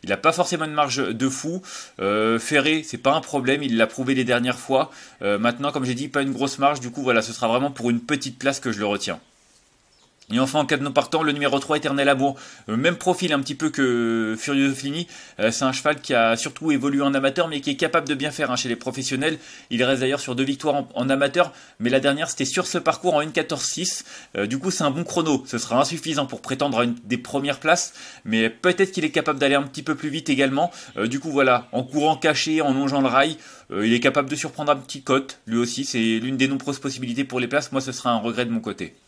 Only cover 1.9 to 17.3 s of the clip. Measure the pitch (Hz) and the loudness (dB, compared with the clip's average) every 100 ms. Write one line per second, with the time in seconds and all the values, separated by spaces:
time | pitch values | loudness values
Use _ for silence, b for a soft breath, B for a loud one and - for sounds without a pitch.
1.9 | - 98 107 110 113 - 147 143 156 151 | -4 0 2 2 2 2 2 4 0 -2
2.9 | 120 135 151 - 143 123 143 143 113 110 | -2 2 2 0 -2 0 0 2 2 2
3.9 | - 131 131 123 120 123 120 - 131 147 | 2 0 0 2 2 2 -2 0 2 2
4.9 | B B B 98 104 113 120 143 143 127 | B B B -2 2 2 0 -4 -2 -4
5.9 | 127 143 143 139 123 135 - 143 147 123 | -4 -2 -2 -2 -2 -4 2 2 2 -6
6.9 | 127 127 117 110 110 117 120 139 135 120 | -4 2 2 2 -2 2 2 0 -2 0
7.9 | 120 120 147 139 127 135 135 127 101 104 | 0 0 -4 -4 -4 -2 -2 -4 -2 0
8.9 | 101 - 82 _ _ _ _ _ _ _ | 0 -2 -8 _ _ _ _ _ _ _
9.9 | _ _ _ _ 113 135 151 139 151 143 | _ _ _ _ 0 2 2 2 0 2
10.9 | 139 127 160 156 147 143 139 - 151 151 | 0 2 2 2 2 2 0 0 -2 0
11.9 | 139 139 135 139 135 B B - 110 156 | 0 2 4 2 -2 B B -4 0 0
12.9 | 175 180 175 185 147 135 135 160 143 135 | 0 0 0 0 -2 -2 -4 -4 0 2
13.9 | 120 117 113 110 113 - 143 139 131 139 | 2 2 0 -2 -4 -2 2 2 0 -6
14.9 | 147 170 B B - 139 127 135 131 151 | -6 -8 B B 0 0 2 0 0 0
15.9 | 147 - 123 113 113 - 131 160 143 135 | -2 0 4 4 4 -2 -4 0 2 2
16.9 | 139 139 139 135 | 2 2 2 0